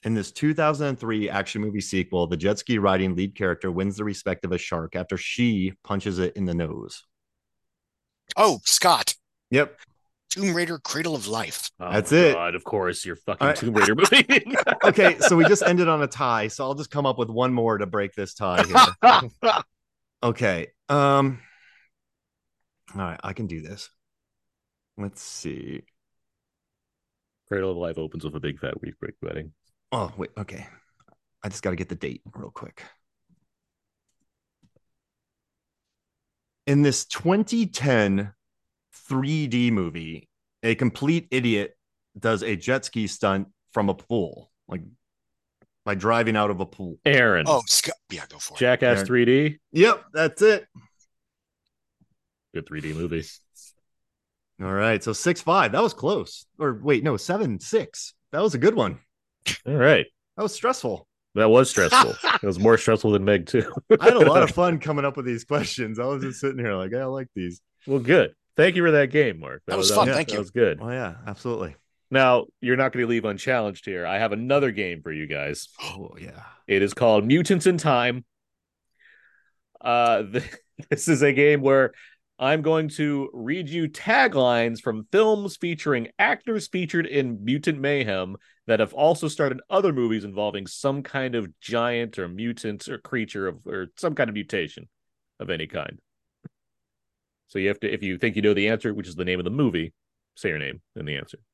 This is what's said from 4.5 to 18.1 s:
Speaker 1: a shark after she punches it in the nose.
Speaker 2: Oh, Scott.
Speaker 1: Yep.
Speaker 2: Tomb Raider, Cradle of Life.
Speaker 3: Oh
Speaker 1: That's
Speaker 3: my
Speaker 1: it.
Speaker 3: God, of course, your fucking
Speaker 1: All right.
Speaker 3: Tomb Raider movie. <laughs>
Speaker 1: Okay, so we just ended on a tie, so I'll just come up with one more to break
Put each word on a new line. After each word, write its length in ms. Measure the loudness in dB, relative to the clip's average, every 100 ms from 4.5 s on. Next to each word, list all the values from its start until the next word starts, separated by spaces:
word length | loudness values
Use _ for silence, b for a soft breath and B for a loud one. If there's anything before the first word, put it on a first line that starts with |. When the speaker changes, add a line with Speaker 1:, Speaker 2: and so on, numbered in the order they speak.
Speaker 1:
a 40 | -6
shark 380 | -4 -6 -6 -8
after 220 | -6 -8
she 560 | -8 -2 0 0 -2 -6
punches 360 | -6 -6 -4 -2
it 180 | -4 -2
in 80 | -4
the 80 |
nose. 500 | -2 -4 -8 -14 -18 _ _ _ _ _ _ _ _ _ _ _ _ _ 2
Speaker 2:
Oh, 220 | 2 2
Scott. 520 | 0 2 4 2 0 -8 _ _ _
Speaker 1:
Yep. 260 | 0 0 -4 -20 _ _ _ _
Speaker 2:
Tomb 260 | -4 -2 -2
Raider, 220 | -4 -6
Cradle 380 | -8 -6 -4 -6
of 120 | -4
Life. 420 | -6 -6 -8 -12 _
Speaker 3:
Oh 100 | -2
Speaker 1:
That's 200 | -2 4
Speaker 3:
my 60 | 6
Speaker 1:
it. 160 | 6
Speaker 3:
God, 220 | 4 -2 -6
of 80 |
course, 400 | -4 -4 -2 -4
your 140 | -8 -10
fucking 240 | -8 -2
Speaker 1:
All 60 | 0
right. 100 | 0
Speaker 3:
Tomb 160 | -2
Raider 220 | 2 2 4
movie. 300 | 4 4 4
<laughs> 260 | 2 2 -2 0 4 4
Speaker 1:
Okay, 320 | 6 4 6
so 160 | 4 6
we 80 | 6
just 180 | 4
ended 260 | 4 2 2
on 120 | 2
a 60 | -2
tie, 400 | -2 -2 0 -2
so 160 | -6
I'll 120 | -6 -6
just 160 | -6
come 140 | -2 -2
up 120 | -2
with 120 | -4
one 220 | 0 0
more 240 | 2 0 0
to 80 | -2
break 280 | -4 -4